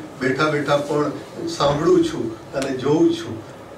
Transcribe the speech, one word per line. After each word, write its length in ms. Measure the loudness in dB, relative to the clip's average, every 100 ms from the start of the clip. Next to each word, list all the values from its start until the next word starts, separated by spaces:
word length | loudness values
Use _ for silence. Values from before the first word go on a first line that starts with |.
| -6 -4
બેઠા 280 | -2 2 2
બેઠા 280 | 0 2 0
પણ 340 | 2 0 0 -4 -10 -10 -8
સાંભળું 560 | 0 0 2 4 4 4
છું 480 | 0 -4 -6 -8
અને 240 | -4 -4 -2
જોઉં 360 | 2 4 4
છું 200 | 4 -4 -10 -12 -16 -18